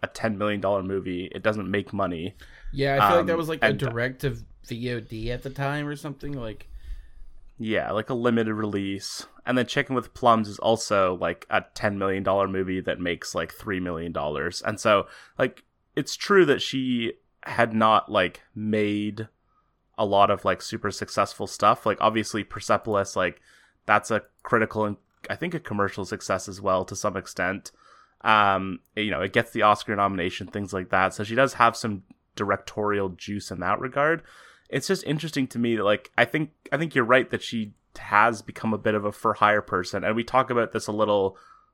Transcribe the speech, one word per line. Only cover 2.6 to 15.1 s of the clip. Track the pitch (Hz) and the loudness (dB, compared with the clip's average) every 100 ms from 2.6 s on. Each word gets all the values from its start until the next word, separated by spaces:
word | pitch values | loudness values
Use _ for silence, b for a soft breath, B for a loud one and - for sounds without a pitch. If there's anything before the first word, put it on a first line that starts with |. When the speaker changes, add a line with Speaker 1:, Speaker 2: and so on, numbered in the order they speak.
| b | b
Speaker 2:
Yeah, | 135 139 139 | -2 0 4
I | 101 | 6
feel | 175 | 6
like | 156 | 4
that | |
Speaker 1:
Um, | 165 | 0
Speaker 2:
was, | 160 | -2
like, | 160 | 0
a | 113 | 2
Speaker 1:
and | 107 | 2
Speaker 2:
direct | 127 117 127 131 | -2 -2 -4 -2
to | 139 113 - - - | -4 -4 -10 -18 -12
V | 117 123 | -8 -6
O | 120 | -6
D | 110 110 113 | -8 -8 -6
at | 123 | -6
the | 139 | -8
time | 131 139 147 147 | -4 -4 -2 -4
or | 147 | -8
something, | 151 135 143 | -10 -10 -10
like | 143 113 104 - b b b b b b - - - | -8 -8 -10 -14 b b b b b b -18 -18 -8
Speaker 1:
Yeah, | 110 101 60 | -2 -2 0
like, | 101 110 | -2 -2
a | |
limited | 127 120 117 110 | 0 2 2 2
release. | 107 107 101 98 98 - - - - - | -2 -2 -2 -4 -6 -8 -12 -14 -10 -2
And | 127 | 0
then | 120 | 0
Chicken | 147 135 | -2 -2
with | 127 - | -2 -4
Plums | - 120 113 104 | 0 4 4 2
is | 101 | -2
also, | 107 113 - 101 92 90 | 0 0 2 2 2 2
like, | 87 85 - | -2 -4 -2
a | 101 - | -2 -2
ten | - 110 98 | -4 -4 0
million | 98 95 | 0 0
dollar | 98 98 98 | 2 2 2
movie | 95 92 92 | 0 -2 -2
that | 90 82 | -2 -4
makes, | 87 85 - 90 | -4 -4 -4 -4
like, | 82 | -6
three | - - 92 | -6 -6 -4
million | 90 82 85 | -4 -4 -6
dollars. | 80 73 73 82 - | -4 -4 -2 -4 -4
And | - 104 | -6 -2
so, | 113 101 B | 4 4 B